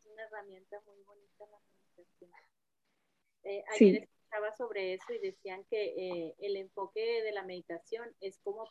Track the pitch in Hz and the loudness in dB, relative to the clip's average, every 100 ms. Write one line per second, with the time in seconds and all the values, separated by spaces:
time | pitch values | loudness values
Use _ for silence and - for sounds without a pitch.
0 | 214 214 220 214 202 185 190 208 208 202 | -16 -14 -12 -12 -14 -18 -14 -16 -16 -20
1 | 196 208 202 - 208 208 _ _ _ - | -20 -20 -20 -20 -20 -20 _ _ _ -20
2 | 175 - 175 - - _ _ _ _ _ | -20 -20 -20 -20 -20 _ _ _ _ _
3 | _ _ _ _ 190 202 202 214 208 175 | _ _ _ _ -6 -4 2 10 10 10
4 | - _ - 214 214 214 233 202 185 185 | 2 _ -8 -4 -2 -4 -4 -2 -2 -4
5 | - 233 196 185 196 185 196 220 202 - | -6 -6 -6 -6 -10 -10 -4 -2 0 -2
6 | 185 175 165 - 202 196 190 - 190 214 | -4 -4 -4 -4 -4 -4 -4 -6 -6 -2
7 | 226 233 220 202 190 180 - 165 - 226 | 0 0 0 -2 -4 -8 -8 -10 -6 -8
8 | 233 - 190 - 202 208 226 | -8 -8 -10 -6 -6 -6 -6